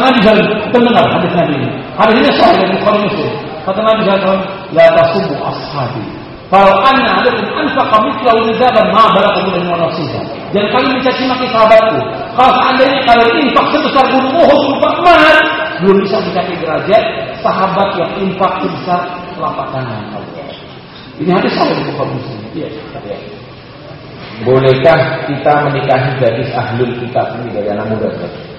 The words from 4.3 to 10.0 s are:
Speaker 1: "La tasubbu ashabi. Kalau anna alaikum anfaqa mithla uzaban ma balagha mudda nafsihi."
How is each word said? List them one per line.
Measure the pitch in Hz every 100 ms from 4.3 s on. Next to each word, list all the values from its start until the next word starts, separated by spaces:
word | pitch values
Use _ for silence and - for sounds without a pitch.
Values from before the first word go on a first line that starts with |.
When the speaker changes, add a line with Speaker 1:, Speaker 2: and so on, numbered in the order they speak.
| 190 - - - 156
Speaker 1:
"La | 165 -
tasubbu | - 202 160 135
ashabi. | - - - 143 117 - 101 - - - -
Kalau | 285 294 285
anna | 277 262 226 190
alaikum | 247 226 202 -
anfaqa | 294 262 226 220
mithla | - 285 247 226
uzaban | 226 226 254 220 180
ma | 196 - 196
balagha | 202 185 185
mudda | 175 175 170
nafsihi." | 160 -